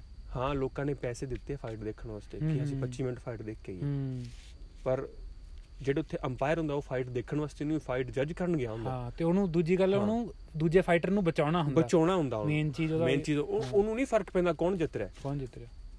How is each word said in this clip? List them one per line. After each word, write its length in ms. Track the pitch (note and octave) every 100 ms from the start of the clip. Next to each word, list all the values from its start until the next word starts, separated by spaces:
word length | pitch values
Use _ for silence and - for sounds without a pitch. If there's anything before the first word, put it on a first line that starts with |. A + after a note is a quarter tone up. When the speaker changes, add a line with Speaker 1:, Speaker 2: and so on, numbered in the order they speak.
| - - - -
Speaker 1:
ਹਾਂ, 180 | C3+
ਲੋਕਾਂ 300 | C#3 C3 -
ਨੇ 100 | C#3+
ਪੈਸੇ 320 | C3+ B2+ A#2+ C3+
ਦਿੱਤੇ 300 | A#2+ - C#3+
ਫਾਈਟ 220 | A#2+ A2
ਦੇਖਣ 320 | G#2+ - A#2
ਵਾਸਤੇ 280 | G#2 - -
Speaker 2:
ਹੂੰ, 160 | D3+ D3
Speaker 1:
ਕਿ 80 |
ਅਸੀਂ 100 | C#3+
Speaker 2:
ਹੂੰ। 60 | C#3
Speaker 1:
ਪੱਚੀ 220 | C3 B2
ਮਿੰਟ 160 | B2+ A#2+
ਫਾਈਟ 240 | - A2+
ਦੇਖ 160 | G#2+ A2
ਕੇ 80 | -
ਆਈਏ। 100 | F#2
Speaker 2:
ਹੂੰ। 420 | C#3+ C#3+ C3+ B2+ A#2+ - - - - -
Speaker 1:
ਪਰ 240 | C3 C3 - - - - - - - -
ਜਿਹੜੇ 180 | C3+ C#3+
ਉੱਥੇ 180 | D#3 E3+
ਅੰਪਾਇਰ 340 | C#3+ A#2+ C#3 E3
ਹੁੰਦਾ, 160 | D#3
ਉਹ 60 | C#3+
ਫਾਈਟ 260 | - C3 B2+
ਦੇਖਣ 340 | B2 - D3
ਵਾਸਤੇ 240 | D3 -
ਨਹੀਂ, 140 | D3 D#3
ਫਾਈਟ 320 | - B2+ B2+
ਜੱਜ 220 | A#2 D3
ਕਰਨ 240 | F3 F3+ D#3+
ਗਿਆ 160 | A#2
ਹੁੰਦਾ। 180 | A2+ A#2
Speaker 2:
ਹਾਂ, 200 | B2+ A#2+
ਤੇ 140 | -
ਉਹਨੂੰ 280 | E3 F#3 G3
ਦੂਜੀ 280 | D#3+ E3 F#3
ਗੱਲ, 140 | F#3+
Speaker 1:
ਹਾਂ। 60 | G3+
Speaker 2:
ਉਹਨੂੰ 340 | G#3 A#3 A3 - - D#3
ਦੂਜੇ 240 | E3 F3+
ਫਾਈਟਰ 300 | - E3+ F3+
ਨੂੰ 140 | G3+
ਬਚਾਉਣਾ 380 | E3+ E3 D3 F3
ਹੁੰਦਾ। 200 | D3 C3+
Speaker 1:
ਬਚਾਉਣਾ 340 | - F3 D#3+ F#3+
ਹੁੰਦਾ 200 | C#3 A2
ਉਹਨੂੰ। 180 | D3
Speaker 2:
ਮੇਨ 180 | D3+ D3+
ਚੀਜ਼ 200 | C#3+ D#3+
ਉਹਦਾ 120 | D#3+
Speaker 1:
ਮੇਨ 160 | E3 C#3
ਚੀਜ਼ 180 | D3+ D3
ਉਹ, 240 | D3 G3+
Speaker 2:
ਹਾਂ। 80 | C3
Speaker 1:
ਉਹਨੂੰ 260 | G3+ G#3+ A3
ਨਹੀਂ 100 | C#4
ਫਰਕ 240 | A3 F#3+
ਪੈਂਦਾ 220 | F#3 F3
ਕੌਣ 240 | D#3+ E3+ F#3+
ਜਿੱਤ 200 | D3 A2+
ਰਿਹਾ। 120 | G2 -
Speaker 2:
ਕੌਣ 160 | C#3 C#3+
ਜਿੱਤ 200 | B2+ B2
ਰਿਹਾ। 100 | A#2+ - -